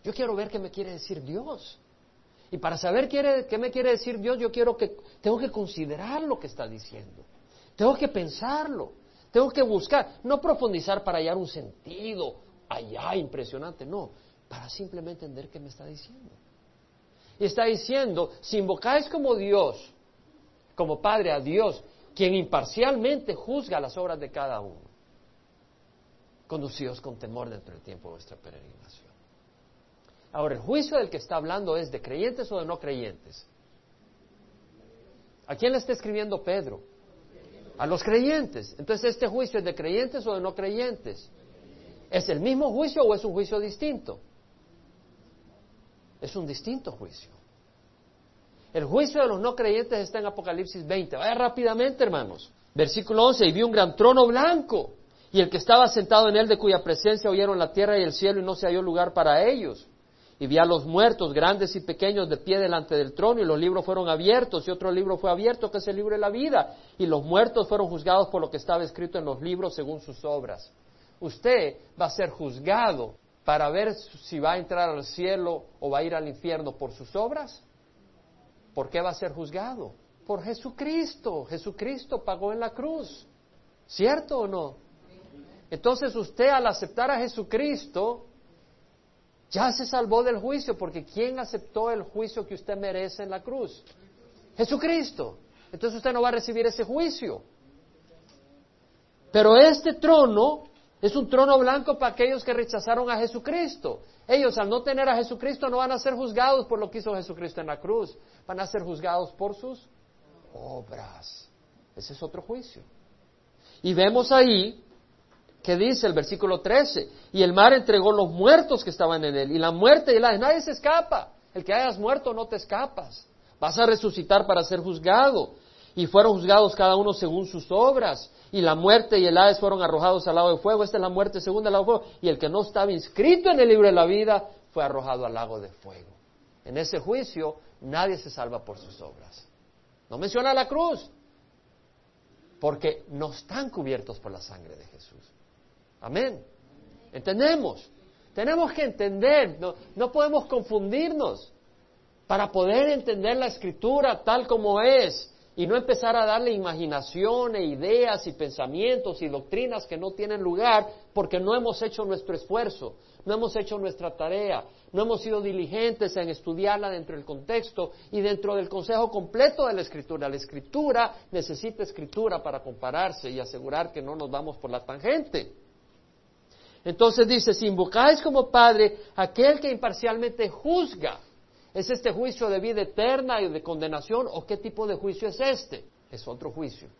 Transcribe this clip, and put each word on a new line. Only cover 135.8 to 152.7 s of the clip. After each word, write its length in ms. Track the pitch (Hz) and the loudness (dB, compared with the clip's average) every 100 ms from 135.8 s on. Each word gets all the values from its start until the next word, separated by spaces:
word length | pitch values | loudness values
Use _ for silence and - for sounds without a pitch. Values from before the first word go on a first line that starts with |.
| 98 90 87 - _ _ _ _ | -20 -20 -20 -20 _ _ _ _
En 120 | - 135 | -10 -8
ese 220 | 156 170 | -6 -6
juicio, 580 | 135 247 240 165 156 156 - _ | -2 -4 -4 -6 -6 -8 -20 _
nadie 360 | 131 156 190 180 | -6 -2 -2 -2
se 120 | 151 | -8
salva 340 | 139 120 120 | -10 -8 -10
por 140 | 107 101 | -12 -18
sus 220 | - 101 | -18 -20
obras. 460 | 76 65 - - - _ _ _ _ _ _ | -20 -20 -20 -20 -20 _ _ _ _ _ _
No 80 | 120 | -8
menciona 340 | 190 240 262 | -4 0 2
la 140 | 262 262 | 2 0
cruz, 420 | 285 339 269 - _ _ _ _ _ _ _ _ _ _ _ _ _ _ _ | 0 0 -2 -10 _ _ _ _ _ _ _ _ _ _ _ _ _ _ _
porque 440 | 147 147 160 156 - | -4 -2 -4 -4 -12
no 240 | 143 151 | -10 -10
están 380 | - - 226 269 | -10 -12 -10 -8
cubiertos 480 | - 135 127 101 107 | -8 -6 -6 -8 -16
por 140 | 110 | -16
la 80 | 98 | -16
sangre 360 | - 92 82 76 | -18 -20 -20 -20
de 80 | - | -20
Jesús. 340 | - - - _ _ _ _ _ _ _ _ | -20 -20 -20 _ _ _ _ _ _ _ _
Amén. 440 | 113 160 254 196 - _ _ - - - - | -8 -4 -4 -6 -20 _ _ -20 -20 -20 -18
¿Entendemos? 760 | 131 190 202 294 330 190 - - - _ _ _ | -8 -4 2 2 2 -2 -8 -18 -20 _ _ _
Tenemos 380 | - 233 330 320 | -6 -2 0 0
que 100 | 320 | -2
entender, 760 | 277 - 202 196 247 302 214 160 | -4 -2 -4 2 4 6 4 -2
no, 140 | 180 - - | -8 -8 -16
no 160 | - 247 | -4 -2
podemos 360 | 302 294 294 - | 2 2 0 0
confundirnos. 1040 | 247 - 220 196 254 330 311 208 98 - _ _ _ _ _ _ _ - | -4 -2 -2 0 -2 -2 -2 -4 -6 -14 _ _ _ _ _ _ _ -4
Para 240 | 190 202 | -2 0
poder 400 | 190 180 | 0 2